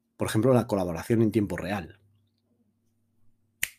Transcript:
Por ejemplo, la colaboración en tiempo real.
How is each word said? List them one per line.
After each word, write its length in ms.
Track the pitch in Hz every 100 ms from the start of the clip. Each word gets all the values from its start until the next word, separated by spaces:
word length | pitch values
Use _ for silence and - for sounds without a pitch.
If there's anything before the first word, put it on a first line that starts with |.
| _ -
Por 140 | 95
ejemplo, 240 | 107 123
la 140 | 123 -
colaboración 540 | 98 90 82 - 113
en 120 | 113
tiempo 240 | 107 101 85
real. 420 | 85 101 80 - _ _ _ _ _ _ _ _ _ _ _ _ _ _ _ _ -